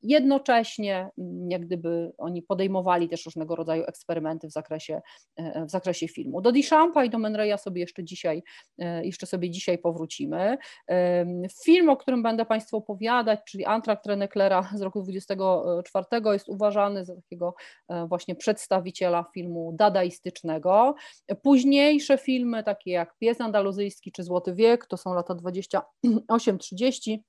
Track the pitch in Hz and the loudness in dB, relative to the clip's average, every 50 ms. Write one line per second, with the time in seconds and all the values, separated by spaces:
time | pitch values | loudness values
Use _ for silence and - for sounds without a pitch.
0 | - 214 277 302 254 269 277 269 269 - 247 233 226 - - - 214 202 196 185 | 2 4 4 4 6 4 2 2 2 4 4 4 4 0 -6 -6 -4 -2 -2 -4
1 | 185 190 - - 185 175 180 180 180 175 175 180 170 170 190 175 165 165 170 170 | -4 -8 -10 -12 -12 -10 -8 -8 -6 -4 -4 -4 -4 -4 -6 -4 -2 -2 -2 -2
2 | 170 170 - - - 165 180 170 170 _ 196 185 196 196 190 190 180 185 180 175 | -4 -6 -8 -10 -8 -8 -8 -8 -4 _ -2 -2 0 0 0 -2 0 2 2 2
3 | 170 165 165 160 - 165 - 165 160 156 170 160 165 160 160 160 165 - - - | 0 -2 -4 -8 -10 -12 -10 -10 -6 -6 -6 -6 -4 -4 -2 -4 -4 -6 -10 -14
4 | - - 170 165 156 156 160 160 165 156 - 151 156 - 156 160 - - 156 165 | -8 -6 -6 -4 -4 -6 -6 -8 -10 -10 -10 -10 -8 -8 -10 -10 -8 -8 -10 -10
5 | - - - _ _ _ _ - 165 160 - 156 165 147 - 185 180 185 170 - | -10 -14 -20 _ _ _ _ -12 -12 -10 -8 -8 -8 -6 -8 -6 -4 -4 -4 -4
6 | 165 165 - - - 131 - 175 190 240 240 285 285 - 320 311 320 339 320 302 | -6 -8 -8 -10 -10 -8 -8 0 2 4 4 4 2 4 6 6 6 6 4 2
7 | 262 233 214 226 220 214 214 214 214 208 208 202 - 202 180 180 175 175 - - | 0 2 0 -2 -4 -2 -2 -2 0 0 -2 -2 -4 -8 -6 -6 -6 -6 -8 -12
8 | 175 160 180 - - 175 156 165 - - - - _ _ _ - 185 170 170 165 | -12 -12 -12 -6 -4 -4 -4 -4 -6 -12 -20 -20 _ _ _ -10 -8 -6 -6 -4
9 | 165 175 175 - - - - 180 175 180 170 185 - - 180 170 - 170 165 165 | -6 -6 -8 -8 -8 -6 -4 -4 -4 -4 -6 -6 -2 -2 -2 0 0 -4 -4 -4
10 | 160 160 - - 147 143 160 165 185 208 247 277 - - - - _ - 175 180 | -8 -10 -8 -8 -8 -6 -4 -2 -2 -2 -2 -4 -8 -18 -20 -20 _ -2 0 2
11 | 180 175 175 175 175 175 175 175 175 190 - - - - 330 370 349 311 269 269 | 2 2 2 0 0 -2 -4 -6 -8 -10 -12 -4 4 6 6 8 8 6 4 4
12 | - - 254 247 220 226 226 226 226 226 226 220 214 - - 214 214 - 208 185 | 2 -2 0 0 0 0 0 0 0 0 0 -2 -2 -4 -6 -6 -6 -6 -10 -6
13 | 214 226 247 247 233 220 214 214 - - - 196 - - 214 226 220 233 208 202 | -2 0 0 2 2 2 0 0 -2 -12 -10 -8 -2 -2 -2 -2 0 -2 -2 -2
14 | - 208 208 202 202 202 - 202 196 196 190 180 185 185 196 208 196 190 - 208 | -2 -4 -2 -2 -2 -4 2 2 4 4 4 2 0 -2 -6 -6 -6 -6 -6 -6
15 | 190 185 185 196 190 _ 202 190 190 190 185 165 - 175 175 175 180 - _ 196 | -8 -6 -8 -10 -6 _ -6 0 2 2 2 2 2 0 -2 -2 -4 -2 _ -4
16 | 185 _ - 233 214 220 208 202 - - 208 196 214 208 202 208 202 202 202 196 | -2 _ -4 0 2 2 0 0 -2 -8 -4 0 0 0 2 2 0 0 0 -4
17 | 180 180 180 180 _ _ 185 170 175 175 175 - - - - _ _ _ 175 170 | -8 -10 -14 -20 _ _ -10 -6 -6 -6 -6 -10 -20 -20 -20 _ _ _ -8 -8
18 | 170 165 180 170 - - 180 - - - 208 - - - 190 190 175 190 180 - | -4 -4 -4 -4 -4 -8 -10 -4 -2 -2 -2 -2 -2 -2 -2 -2 0 -4 -6 -2
19 | 185 180 175 170 170 - _ 185 175 180 170 170 165 165 165 160 214 208 196 196 | 0 0 0 0 -2 -4 _ -10 -8 -8 -8 -8 -8 -8 0 4 4 4 4 2
20 | 180 180 175 - _ 180 - - - 165 156 160 151 180 190 208 233 269 294 - | 0 0 -4 -8 _ -12 -12 -8 -6 -4 -6 -2 2 4 6 6 6 6 2 -2
21 | - - - _ _ - 202 - _ 277 285 254 247 277 277 277 285 294 302 285 | -10 -20 -20 _ _ -8 -8 0 _ 6 6 8 8 6 6 6 6 6 6 4
22 | 294 - 277 269 269 - 262 254 247 240 233 220 214 214 202 202 _ 185 180 175 | 4 2 2 2 2 -2 0 0 0 -2 -2 -2 -2 -2 -4 -4 _ -2 -2 -2
23 | 170 170 _ _ 226 226 233 233 247 226 208 208 196 196 190 196 202 202 - - | -2 -4 _ _ 0 0 0 0 -2 0 2 2 2 2 0 -2 -4 -4 -6 -10
24 | _ 185 _ - 180 170 180 180 175 190 180 180 226 226 233 240 - _ - 180 | _ -16 _ -10 -6 -2 -2 -2 -2 -2 2 4 6 6 6 4 2 _ -10 -8
25 | - 185 180 175 175 - 185 170 170 185 180 185 196 - - 196 - _ _ _ | -6 -4 -4 -4 -2 -4 -8 -8 -6 -8 -8 -8 -8 -4 -4 -4 -4 _ _ _
26 | - 247 220 220 - - 226 233 - - 196 185 - - 185 180 233 262 262 - | 0 2 2 2 2 0 0 2 2 0 -2 -2 -6 -10 -6 0 0 0 0 -2
27 | - 214 220 214 _ | -6 -6 -6 -6 _